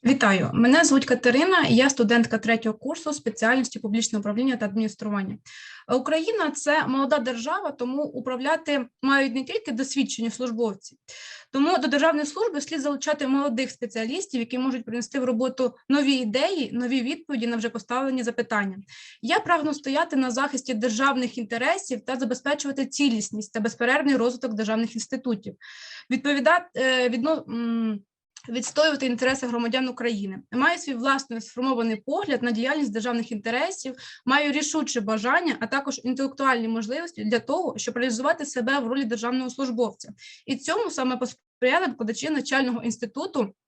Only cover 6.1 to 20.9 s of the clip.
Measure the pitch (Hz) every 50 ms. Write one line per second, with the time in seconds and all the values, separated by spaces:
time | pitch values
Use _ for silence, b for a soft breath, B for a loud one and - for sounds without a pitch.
6.1 | 311 320 320 415 453 427 339 302 285 - - 294 294 311 285 - 262 269 277 262
7.1 | 294 294 233 254 247 233 226 285 330 381 403 311 277 - 247 247 262 277 302 -
8.1 | - 254 220 254 254 240 262 285 320 320 320 294 294 285 247 - _ _ - 269
9.1 | 269 277 269 269 226 269 254 262 - 453 440 320 240 220 262 262 - 277 262 -
10.1 | - - 226 226 220 - 254 247 226 220 240 220 196 196 - - _ _ _ B
11.1 | B B B B B B B B - 269 277 320 370 320 262 285 254 285 285 320
12.1 | 320 294 302 285 - 370 427 466 339 294 277 - 320 311 262 294 285 277 277 311
13.1 | 302 294 294 262 269 277 277 294 233 220 269 - - _ 247 220 - 233 226 226
14.1 | 269 370 381 - - 247 233 233 - 247 254 269 247 254 226 - 214 240 220 -
15.1 | - 277 254 247 254 220 254 262 254 - 262 247 B B B _ 262 294 285 269
16.1 | 277 262 254 214 202 254 294 359 392 339 254 - - 240 247 240 262 262 233 254
17.1 | 320 320 - - 285 240 226 240 233 233 214 233 233 233 - _ 247 254 269 269
18.1 | 262 262 233 233 233 247 233 - 226 208 202 196 190 196 - B B B B B
19.1 | B B - 226 330 440 - - 320 330 294 302 285 294 - 269 269 294 339 330
20.1 | 311 269 262 254 233 262 277 285 277 262 - - 254 214 220 254